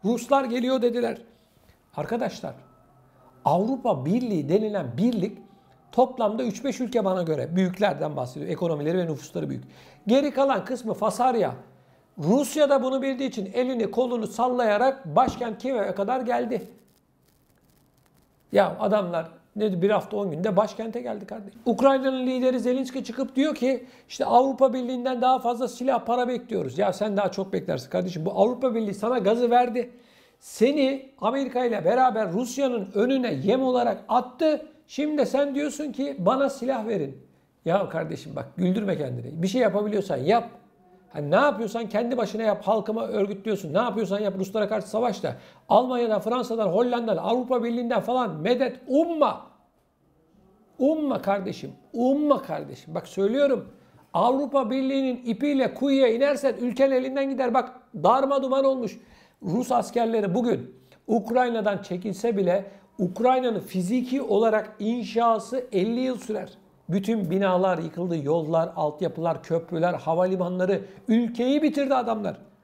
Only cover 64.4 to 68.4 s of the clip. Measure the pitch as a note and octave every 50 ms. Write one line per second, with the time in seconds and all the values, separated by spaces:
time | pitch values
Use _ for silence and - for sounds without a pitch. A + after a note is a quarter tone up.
64.4 | A3+ A3+ G#3+ G#3+ - G#3 - - G#3 G#3+ A#3 B3 A3 F#3 - A3+ A#3 A#3 A3+ G#3+
65.4 | A3 - B3 C4+ B3+ - - F#3+ F3+ A3 A#3 B3 B3+ C4 B3+ G#3 - - G#3+ G#3
66.4 | - - - - _ _ _ _ _ - D#3+ G3 G3 G3 A#3 A3 G3 D#3 - F#3+
67.4 | G3 F#3+ F#3 F3+ F#3+ F#3+ F3+ E3 E3 E3 D#3 E3+ F3 F#3 E3+ D#3+ C#3 C#3+ D#3 E3+